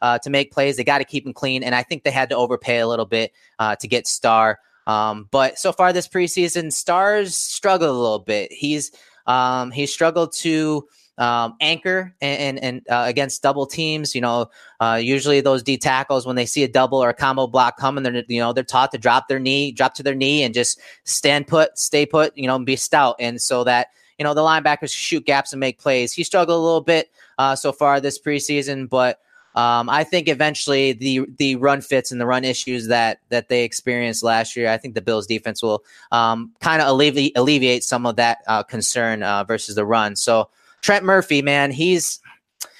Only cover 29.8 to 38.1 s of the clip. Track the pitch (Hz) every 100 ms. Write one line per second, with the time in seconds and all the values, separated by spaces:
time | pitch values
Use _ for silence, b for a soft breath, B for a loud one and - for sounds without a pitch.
29.8 | 117 143 156 180 156 139 151 143 - 139
30.8 | 135 117 135 131 135 127 135 127 139 139
31.8 | - 135 - 123 120 127 131 123 127 123
32.8 | 113 120 113 - - 120 - 123 117 -
33.8 | 127 120 120 113 117 113 113 123 113 110
34.8 | 131 110 95 110 101 110 113 104 113 104
35.8 | b b b 117 113 113 113 - 165 160
36.8 | 139 135 147 139 139 123 131 143 127 123
37.8 | - 123 120